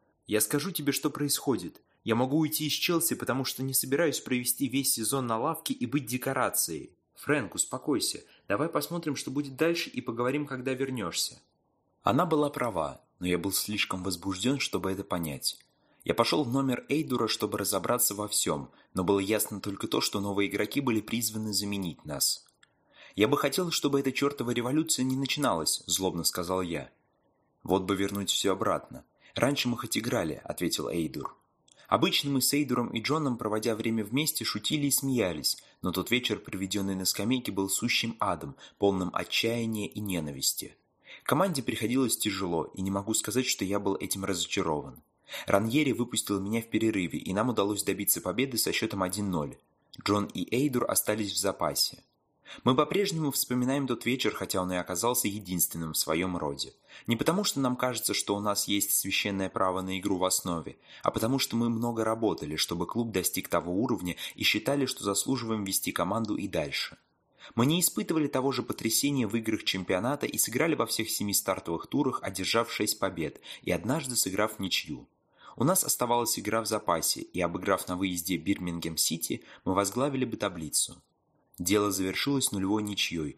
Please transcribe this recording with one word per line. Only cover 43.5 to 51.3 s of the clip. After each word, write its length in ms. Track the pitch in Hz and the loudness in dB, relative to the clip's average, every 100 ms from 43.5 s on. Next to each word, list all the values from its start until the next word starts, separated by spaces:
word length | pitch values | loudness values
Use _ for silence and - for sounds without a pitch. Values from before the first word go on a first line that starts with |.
| - | -2
я 140 | 95 101 | 0 0
был 180 | 98 98 | 0 0
этим 280 | 92 98 | -2 -4
разочарован. 800 | 95 90 - - 85 76 69 - _ _ - - - | -2 -2 -2 -2 0 -2 -4 -14 _ _ -14 -12 2
Раньери 460 | 101 113 139 143 | 2 4 2 2
выпустил 480 | 110 120 110 - 101 | 0 0 -2 0 -2
меня 220 | 98 113 | 0 -2
в 40 | 113 | 0
перерыве, 520 | 107 113 101 87 76 | 2 2 2 0 -2
и 140 | - | -2
нам 180 | 95 123 | 0 2
удалось 320 | 107 101 101 | 2 2 0
добиться 380 | - 95 98 87 | -2 -2 0 -2
победы 380 | 92 98 135 110 | -2 -2 -2 0
со 140 | - | 0
счётом 300 | 92 110 98 | 0 -2 0
один 280 | 92 95 101 | -2 0 0
ноль. 260 | 87 71 - _ _ _ - | 0 -2 -8 _ _ _ -10
Джон 240 | - 104 101 | 0 0 0
и 200 | - - | -4 -2
Эйдур 360 | 123 147 123 - | 0 2 2 2
остались 420 | - - 110 101 | 2 2 0 -2